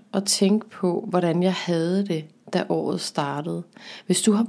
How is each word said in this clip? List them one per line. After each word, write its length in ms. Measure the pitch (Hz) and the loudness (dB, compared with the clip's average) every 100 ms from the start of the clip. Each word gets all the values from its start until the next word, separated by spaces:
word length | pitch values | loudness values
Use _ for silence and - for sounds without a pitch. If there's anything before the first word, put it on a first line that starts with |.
| - | -4
at 100 | 196 | -2
tænke 440 | 196 - 196 214 - | 0 2 4 4 0
på, 360 | - 180 170 - | -4 -2 0 0
hvordan 340 | 180 175 165 | 0 2 4
jeg 100 | 185 | 2
havde 520 | 180 - 170 165 190 | 2 0 0 0 0
det, 200 | 202 160 156 _ - | 0 -4 -6 _ -4
da 100 | 180 190 | -2 0
året 320 | 165 151 180 | -2 0 -4
startede. 600 | - - 143 143 165 170 - - - - | -4 -4 -4 -4 -6 -8 -10 -18 -20 -10
Hvis 160 | - 185 | -2 2
du 120 | - | 4
har 120 | 208 | 2